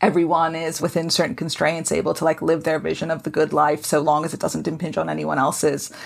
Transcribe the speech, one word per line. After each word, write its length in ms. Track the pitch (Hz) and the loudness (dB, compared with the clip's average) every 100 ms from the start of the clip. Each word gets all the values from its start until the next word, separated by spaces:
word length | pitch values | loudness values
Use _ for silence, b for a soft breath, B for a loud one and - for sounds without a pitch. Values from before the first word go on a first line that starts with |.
everyone 540 | 208 170 165 170 160 165 | 2 4 4 2 2 -2
is 260 | 165 160 | -6 -2
within 300 | 160 170 165 | -2 -2 0
certain 240 | - 160 - | 0 0 -2
constraints 560 | 165 - 156 165 - | -6 0 0 0 -2
able 240 | 156 151 165 | 0 0 0
to, 100 | 160 | 2
like, 160 | 156 | 2
live 220 | 165 165 | 2 2
their 160 | 156 156 | 2 0
vision 320 | 151 - 165 | 0 -4 -2
of 100 | 160 | -4
the 80 | - | -2
good 240 | 151 156 | 0 2
life 320 | 147 151 151 - | 4 2 2 0
so 160 | 151 | 0
long 240 | 147 151 160 | 2 2 0
as 80 | |
it 60 | - | -4
doesn't 280 | - - 220 | -4 -2 -4
impinge 300 | 156 170 - | -4 -4 -4
on 100 | 165 | -4
anyone 300 | 156 151 151 | -4 -2 0
else's, 540 | 135 156 156 143 - B | 0 2 0 0 -6 B